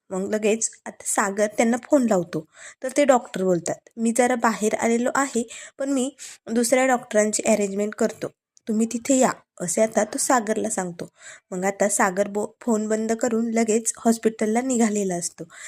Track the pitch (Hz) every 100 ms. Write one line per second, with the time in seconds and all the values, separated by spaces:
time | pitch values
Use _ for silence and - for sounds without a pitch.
0 | - 185 196 214 214 226 - - - -
1 | - - 202 196 214 - 226 240 - 294
2 | 233 190 175 156 - - - - 262 269
3 | 285 247 247 - 190 175 165 - - -
4 | 226 233 247 247 233 190 214 - 226 233
5 | 240 - 277 226 240 - - - 269 269
6 | 262 - - - - 226 233 254 262 247
7 | - 214 214 208 - 208 202 196 208 -
8 | 220 - - _ _ _ - 214 226 233
9 | 233 262 226 - _ - 175 - 220 208
10 | 220 277 - 254 208 214 208 196 180 175
11 | 175 _ - - - 185 190 196 202 -
12 | 214 180 202 202 208 - - 214 214 220
13 | 226 226 254 226 233 226 226 220 226 -
14 | 233 226 226 226 214 226 262 240 220 208
15 | 190 175 175 - 165 -